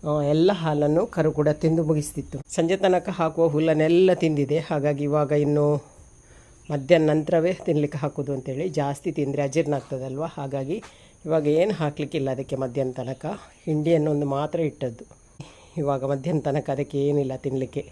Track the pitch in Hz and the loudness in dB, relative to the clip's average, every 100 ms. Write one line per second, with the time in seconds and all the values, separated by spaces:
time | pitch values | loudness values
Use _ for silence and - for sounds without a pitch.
0 | 156 151 143 156 175 196 165 147 147 156 | 0 0 2 4 4 2 0 0 2 2
1 | 226 - 156 147 147 151 165 160 156 156 | 0 0 0 2 0 2 2 2 2 0
2 | 147 - - 135 - - 165 190 190 180 | -2 -8 -10 -12 -8 -2 0 2 4 2
3 | 180 180 160 160 165 147 160 156 156 170 | 0 -2 -2 2 2 2 2 4 4 6
4 | 185 180 165 147 131 151 156 156 147 143 | 6 4 2 2 0 0 0 -2 0 0
5 | 147 151 143 147 147 147 147 147 - - | 0 0 2 2 2 2 2 0 -4 -20
6 | - - - - - - - 147 131 170 | -20 -20 -20 -20 -20 -20 -8 -8 4 4
7 | 156 151 151 170 160 156 - 151 147 147 | 6 2 2 2 2 -2 0 0 0 -2
8 | 143 147 135 135 135 131 185 151 143 139 | -6 -4 -6 -6 -6 -6 -4 -2 -2 -4
9 | 185 156 139 143 139 143 147 143 - 135 | -6 -4 -2 -2 -2 0 0 -2 -4 -8
10 | 131 131 160 - 139 139 135 202 - - | -6 -6 -8 -8 -8 -6 -6 -8 -10 -20
11 | - - 156 160 147 151 196 165 151 143 | -20 -16 -2 0 2 4 2 0 -2 -4
12 | 143 156 135 131 139 131 131 123 131 127 | -6 -2 -4 -4 -6 -4 -4 -2 -4 -4
13 | 123 131 156 196 - - - 151 151 165 | -8 -8 -8 -10 -14 -14 -4 0 2 2
14 | 151 147 143 139 147 165 156 - 131 113 | 2 0 0 -2 -2 -2 -4 -4 -8 -8
15 | - - _ _ - - - - 143 139 | -20 -20 _ _ -20 -20 -14 -4 -2 -2
16 | 135 139 143 160 143 143 139 139 143 143 | -2 -2 -2 -2 0 -2 -2 -4 -2 -2
17 | 143 147 139 131 143 131 131 143 - | 0 0 -2 -4 -4 -4 -4 -6 -10